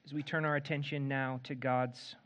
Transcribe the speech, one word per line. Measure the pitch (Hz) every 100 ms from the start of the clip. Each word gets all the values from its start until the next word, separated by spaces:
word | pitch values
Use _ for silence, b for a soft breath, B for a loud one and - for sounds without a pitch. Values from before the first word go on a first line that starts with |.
| -
as |
we | 147
turn | 143 160
our | 156 147
attention | 143 147 143 147 139
now | 135 131 131 127
to | 131
God's | 131 127 123 120 - -